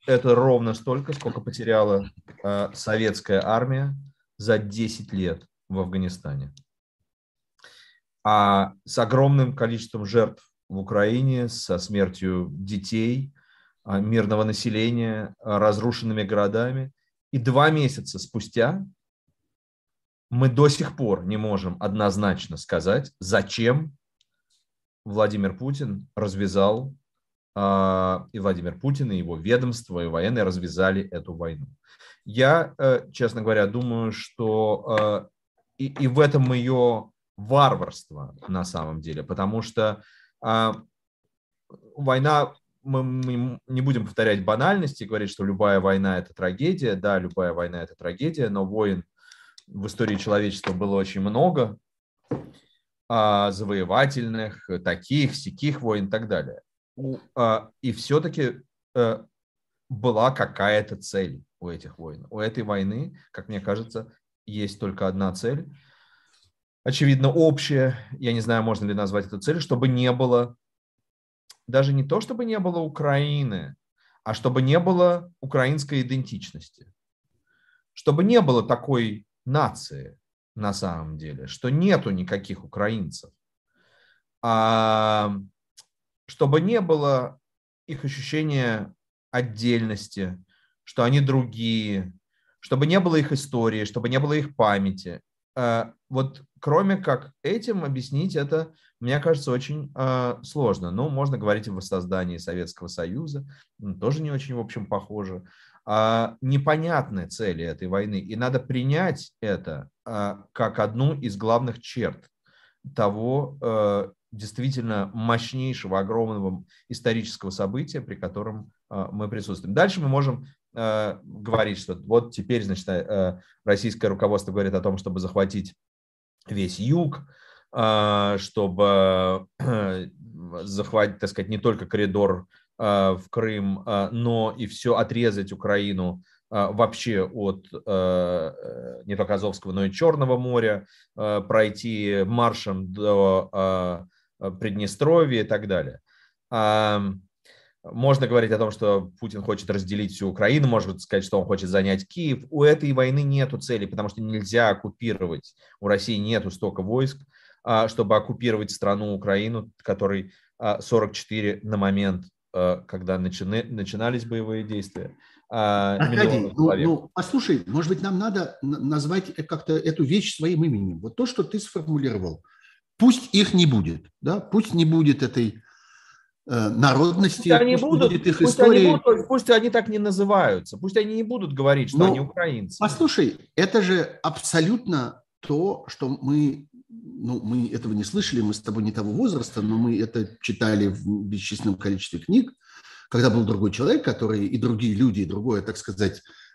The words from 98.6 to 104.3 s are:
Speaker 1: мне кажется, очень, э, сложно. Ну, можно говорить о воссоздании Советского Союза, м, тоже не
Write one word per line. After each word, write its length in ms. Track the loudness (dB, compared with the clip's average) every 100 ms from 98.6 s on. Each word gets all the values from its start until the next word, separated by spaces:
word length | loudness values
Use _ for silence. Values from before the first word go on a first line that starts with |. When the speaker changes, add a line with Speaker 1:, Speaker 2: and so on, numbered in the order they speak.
| -4 _ _ -8
Speaker 1:
мне 200 | -2 0
кажется, 320 | 2 0 2
очень, 400 | -2 -2 -8 -8 -4
э, 420 | 0 0 0 -4
сложно. 480 | -8 -2 0 0 -2
Ну, 180 | -4 -2
можно 280 | -2 -2 0
говорить 300 | 0 0 -2
о 60 |
воссоздании 640 | -8 -4 -4 -2 -2 -2 -6
Советского 500 | -8 -6 -8 -10 -14
Союза, 580 | -8 -8 -6 -8 -10 -12 -18 _ -14
м, 180 | -12 -4
тоже 220 | -2 -2
не 100 | -4